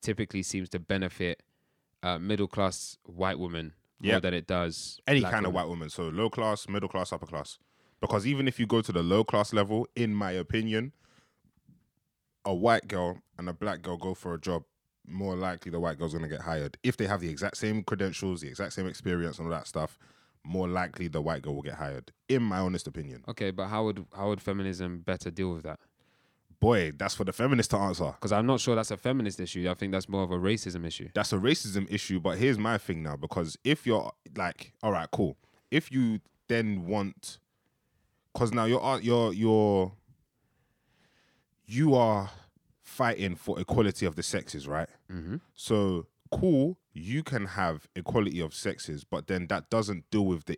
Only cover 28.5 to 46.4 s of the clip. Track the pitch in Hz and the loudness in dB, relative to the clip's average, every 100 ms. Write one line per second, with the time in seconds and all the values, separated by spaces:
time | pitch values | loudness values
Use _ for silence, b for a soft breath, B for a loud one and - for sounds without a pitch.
28.5 | 131 - 113 110 104 123 131 107 95 90 | 2 2 2 0 -2 0 0 0 -2 -6
29.5 | 90 87 90 98 95 92 98 92 90 92 | -2 -2 -2 -2 -2 -2 0 0 2 2
30.5 | 110 92 87 82 - 92 104 101 101 110 | 0 -2 -6 -6 -8 -4 -2 0 2 4
31.5 | 160 107 98 98 101 - 95 87 82 127 | 2 0 -4 -2 -4 -2 0 0 2 2
32.5 | 110 110 107 - 82 78 71 73 - 82 | 2 2 0 -2 -6 -4 -6 -6 -4 -4
33.5 | - 131 147 123 107 53 - - - 90 | -2 0 0 2 2 0 -8 -12 -6 -4
34.5 | - - _ 110 92 80 - 92 65 b | -6 -14 _ -2 0 0 0 0 -2 b
35.5 | b _ 151 - 131 120 107 - _ - | b _ -2 0 0 2 0 -6 _ -2
36.5 | 117 110 98 85 104 101 - - - _ | 0 2 -2 -2 -2 -2 -6 -14 -16 _
37.5 | _ _ _ _ _ _ _ _ - 120 | _ _ _ _ _ _ _ _ 0 2
38.5 | 117 113 123 131 131 117 120 113 92 110 | 2 4 4 2 0 2 4 4 2 4
39.5 | 110 107 98 92 98 _ _ _ _ _ | 6 6 4 2 -2 _ _ _ _ _
40.5 | _ _ _ _ _ _ _ _ _ _ | _ _ _ _ _ _ _ _ _ _
41.5 | _ - 117 156 131 113 104 98 B - | _ -6 2 6 8 6 4 0 B -20
42.5 | _ _ _ - - 123 113 98 87 - | _ _ _ -12 0 2 2 0 -2 -2
43.5 | 90 92 123 104 - 92 78 - 98 - | -4 0 4 4 2 0 0 -2 -4 -4
44.5 | 78 69 73 82 - - 92 82 139 - | -8 -4 -4 -4 -8 -12 -10 -6 -8 -10
45.5 | - - 110 101 90 - _ _ - | -14 0 2 4 0 -4 _ _ 2